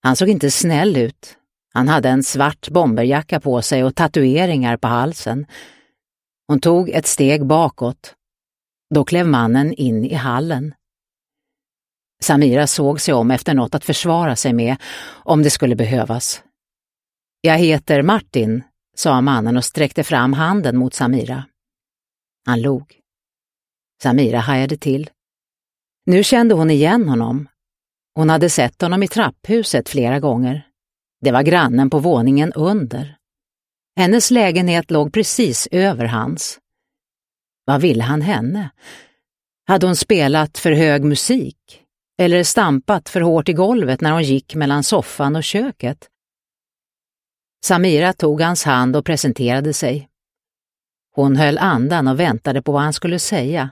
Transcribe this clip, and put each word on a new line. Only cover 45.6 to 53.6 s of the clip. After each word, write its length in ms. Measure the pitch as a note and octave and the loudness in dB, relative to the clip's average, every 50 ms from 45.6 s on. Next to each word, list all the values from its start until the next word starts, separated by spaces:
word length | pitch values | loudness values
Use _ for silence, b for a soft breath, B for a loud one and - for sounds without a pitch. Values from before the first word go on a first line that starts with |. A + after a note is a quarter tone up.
| A#3 C#4 - _ - A#2+ C#3+ _ - _ _ _ _ _ _ _ _ _ _ _ _ _ _ _ _ _ _ _ _ _ _ _ _ _ _ _ _ _ _ _ - | -4 -4 -8 _ -8 -8 -8 _ -14 _ _ _ _ _ _ _ _ _ _ _ _ _ _ _ _ _ _ _ _ _ _ _ _ _ _ _ _ _ _ _ -2
Samira 480 | - F#3+ F3 F3+ F#3+ D#3+ D3 E3+ F#3 | 0 0 2 2 2 2 2 2 0
tog 280 | F#3 _ - D3+ D3+ D3+ | -2 _ 0 0 0 0
hans 240 | E3 E3 F3 - - | 0 -2 -2 -2 -2
hand 320 | D3+ C3+ B2 B2+ B2+ C3 | 0 0 2 2 2 0
och 80 | D3+ C#3+ | -2 -2
presenterade 680 | - D#3+ C#3+ - C#3+ A#2+ - C3 A#2+ B2 C3+ C#3+ D3+ | -2 -4 -2 -2 -4 -2 -2 -2 -2 -2 -2 -2 -4
sig. 360 | D3 - - C3 B2+ D3 C#3 _ _ _ _ _ _ _ _ _ _ _ _ _ _ _ _ _ _ _ _ _ _ | -4 -2 -2 -4 -4 -4 -8 _ _ _ _ _ _ _ _ _ _ _ _ _ _ _ _ _ _ _ _ _ _
Hon 220 | - C#3 C#3 C3+ | 0 2 2 2
höll 220 | C3+ D3+ C#3+ C#3+ D#3+ | 2 2 0 0 0
andan 500 | - G3 D#3+ A#2 A#2+ C#3+ F3 E3+ C#3 C3 | 0 0 0 0 0 0 0 0 0 0
och 120 | C3 B2 | 0 0
väntade 420 | F3+ E3 A2+ A2 _ C#3+ C3 C#3 | 0 0 -2 -2 _ -4 -4 -4
på 100 | C3 - | -4 -2
vad 100 | C#3+ C#3+ | -2 0
han 100 | D3 D3+ | -2 -2
skulle 260 | D3+ - - F3 E3+ F3 | -4 -4 -4 -4 -4 -4
säga. 520 | - - G#3+ E3+ B2 C3+ D#3+ - | -4 -4 -4 -2 -2 -2 -4 -4